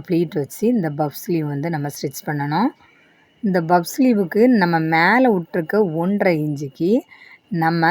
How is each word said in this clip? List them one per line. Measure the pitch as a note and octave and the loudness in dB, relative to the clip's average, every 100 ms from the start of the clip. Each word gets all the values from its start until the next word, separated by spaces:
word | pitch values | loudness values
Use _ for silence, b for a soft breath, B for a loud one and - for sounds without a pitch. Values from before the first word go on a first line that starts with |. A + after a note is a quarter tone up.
| - | 0
ப்ளீட் | E3+ E3 D#3 | 0 0 -4
வச்சு | C3+ - A3 | -6 -2 0
இந்த | A#3+ D#3+ C#3+ | 0 -2 -2
பஃப் | D3 - | -4 -6
ஸ்லீவ் | - E3+ D3+ | -4 -4 -2
வந்து | C#3+ E3 | -4 -4
நம்ம | D#3 C#3+ | -6 -6
ஸ்டிச் | - D3+ - - | -8 -10 -8 -8
பண்ணணும். | D3 C#3+ D#3+ C4 - b b b b b _ G3+ | -6 -2 -2 -2 -4 b b b b b _ -2
இந்த | F3+ E3 | -2 2
பஃப் | F3+ E3+ | 0 0
ஸ்லீவுக்கு | - B3+ G#3 F3 G#3 B3+ A3+ | 0 2 2 0 2 4 4
நம்ம | F3 E3 D#3+ | 2 0 2
மேல | D#3+ F3 A#3+ B3+ F#3+ | 2 4 4 4 2
விட்டுருக்க | D#3+ F3+ D#3 G#3 G3 D#3 | -2 -4 0 0 0 -2
ஒன்றரை | F3+ G3+ F#3+ D#3+ | -2 0 0 0
இன்ச்சுக்கு | D3+ C#3+ C#3+ - E3+ B3+ - B B B _ E3 | -2 -4 -8 -4 0 0 -2 B B B _ -2
நம்ம | E3 E3+ E3 | 0 2 2